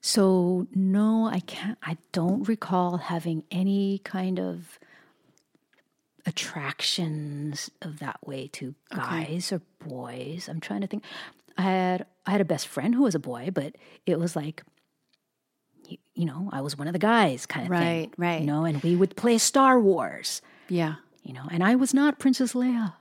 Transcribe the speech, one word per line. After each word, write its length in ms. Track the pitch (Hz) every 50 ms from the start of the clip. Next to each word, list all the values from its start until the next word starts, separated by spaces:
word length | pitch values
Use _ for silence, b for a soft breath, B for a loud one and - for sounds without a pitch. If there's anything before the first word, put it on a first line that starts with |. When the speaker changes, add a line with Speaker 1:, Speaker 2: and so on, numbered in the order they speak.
Speaker 1:
So, 640 | - - - 226 196 190 185 185 180 175 185 180 185 - -
no, 540 | 190 190 190 190 202 214 214 220 226 226 226
I 120 | - 185
can't, 360 | 180 - - - - 196 226 _ -
I 140 | 151 165 160 _ _ _
don't 340 | 185 165 175 190 247 285 190
recall 500 | 226 214 - - 185 180 180 180 175 170
having 460 | - - 175 170 160 170 165 160 156 _
any 480 | - 180 185 196 196 196 202 196 196 196 _
kind 360 | - - 190 185 185 185 180
of 400 | 185 185 175 170 175 - - - b b b b b b b b b b b b _ _ _ _ _ _ _ _ _ _ _ _ _ _ _ _ _
attractions 1400 | - - - - - - 156 143 139 143 _ - - - - 175 160 151 151 151 147 143 143 147 151 147 147 - - _ _
of 180 | - 170 151 147
that 260 | 143 135 - - -
way 220 | - 139 135 131 139 -
to 220 | - 139 127 143 _ _ _ -
Speaker 2:
Okay. 80 | 185 139 - 175 165 160 147
Speaker 1:
guys 240 | 156 175 175 -
or 100 | 202 170 - _ _ _ -
boys. 600 | 160 135 127 123 123 120 127 127 139 156 175 180 -
I'm 120 | - 165
trying 220 | - - 202 202
to 60 | 196 190
think. 160 | - 208 B B B B B B B B _ _ _ -
I 60 | 185
had, 420 | 190 185 185 185 180 180 180 - _ _ _ _
I 60 | -
had 100 | 190 208
a 40 | 196
best 220 | 156 175 147 - -
friend 280 | - - 131 202 240
who 80 | 240 285
was 120 | 240 170
a 40 | 160
boy, 300 | 143 - 123 120 123 165 190
but 220 | 175 135 151 - - b b b b b
it 120 | - 180 151
was 180 | 170 175 165
like, 280 | 165 147 151 156 - - _ _ _ _ _ _ _ _ _ _ _ _ _ _ _ _ _ _ _ _ _ _ _ _ -
y-, 80 | - - _ _ _
you 100 | - 175
know, 240 | 160 131 151 185 202 -
I 80 | 139
was 160 | 135 147 143 139
one 100 | 143 156
of 60 | 170
the 60 | 175
guys 460 | 156 208 233 233 214 165 131 123 -
kind 200 | - - - - 175
of 40 | 180 175
thing, 40 | 170 170
Speaker 2:
Right, 260 | 170 165 160 151 - -
right. 220 | 175 175 170 160
Speaker 1:
you 80 | 160 147
know, 160 | 147 151 160
and 180 | 165 156 143
we 140 | 139 165 175
would 200 | 175 190 185 - -
play 200 | - 240 240 220
Star 420 | - - - 277 269 269 262 254
Wars, 640 | 226 196 190 165 - 90 - - - - - - b b b b b b
Speaker 2:
Yeah. 260 | 185 170 170 156 156 - _ _ _ _ _
Speaker 1:
you 100 | - 131
know, 100 | 127 131 151
and 100 | 170 170 180
I 120 | 196 240
was 180 | 254 269 247 -
not 240 | 269 277 302 277 -
Princess 340 | - 269 254 - 262 233 -
Leia. 400 | 247 247 254 247 233 226 190 160 _